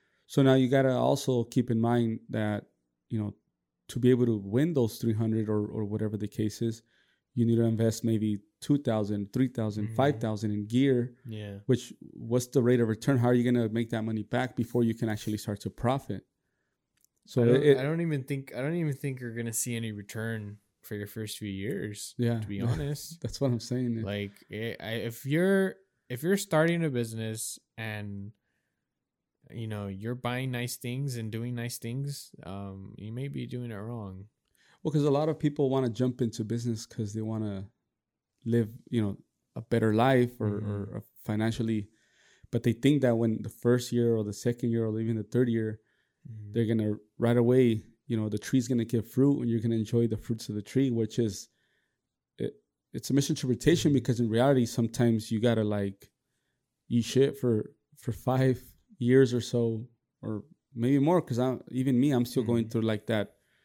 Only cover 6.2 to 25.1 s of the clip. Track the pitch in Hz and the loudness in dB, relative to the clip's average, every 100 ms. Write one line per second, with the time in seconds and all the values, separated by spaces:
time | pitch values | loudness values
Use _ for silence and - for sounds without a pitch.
6.2 | 104 - 107 - 117 113 _ _ _ _ | -6 -4 -4 -2 -4 -4 _ _ _ _
7.2 | _ - 117 117 117 113 113 110 113 113 | _ 0 2 4 4 2 0 0 0 0
8.2 | 107 101 - _ - 143 143 110 101 104 | 0 -2 -8 _ 0 0 2 -2 -2 -4
9.2 | 101 127 127 127 110 107 107 110 139 123 | -4 -2 -2 0 -4 -2 -4 2 2 2
10.2 | 117 107 110 104 104 120 139 127 123 - | -2 -2 -2 -4 -2 2 4 2 0 -6
11.2 | 123 107 104 101 104 123 - - - - | -14 -12 -10 -6 0 0 0 -18 -18 -14
12.2 | 117 123 123 143 117 123 117 110 - 135 | -2 -2 2 2 4 4 4 0 2 2
13.2 | 120 123 120 123 113 110 117 120 110 110 | 4 4 4 2 2 -2 -2 -4 -2 -4
14.2 | 107 123 127 - 113 127 117 113 113 107 | -2 -2 -2 -2 -2 2 2 2 -2 -2
15.2 | - 107 - 104 107 - 120 135 - 98 | -4 -4 -4 -6 -8 -4 -2 -2 -4 -10
16.2 | - _ _ _ _ _ _ _ _ _ | -12 _ _ _ _ _ _ _ _ _
17.2 | - - 120 127 147 139 135 165 170 147 | -4 2 6 6 6 6 2 -2 -2 -2
18.2 | 127 139 135 - 135 175 160 131 143 127 | -4 -6 -8 -6 -4 -2 -2 -4 -6 -6
19.2 | 123 117 117 113 - 117 113 104 101 117 | -8 -6 -6 -4 -4 -4 -4 -8 -10 -6
20.2 | 113 113 104 104 _ _ - 104 101 - | -6 -6 -8 -12 _ _ -10 -8 -8 -8
21.2 | 110 - 107 95 101 190 107 104 - - | -10 -8 -8 -6 -6 -6 -8 -10 -12 -2
22.2 | 120 113 107 101 120 120 143 147 - - | 0 0 -4 -4 -2 -2 -4 -8 -10 -10
23.2 | 120 - 139 120 - 123 127 113 104 101 | -10 -2 -2 -2 -2 -4 -2 -2 -4 -4
24.2 | 101 101 - 104 113 - 104 113 107 | -6 -10 -14 -8 -8 -8 -8 -6 -6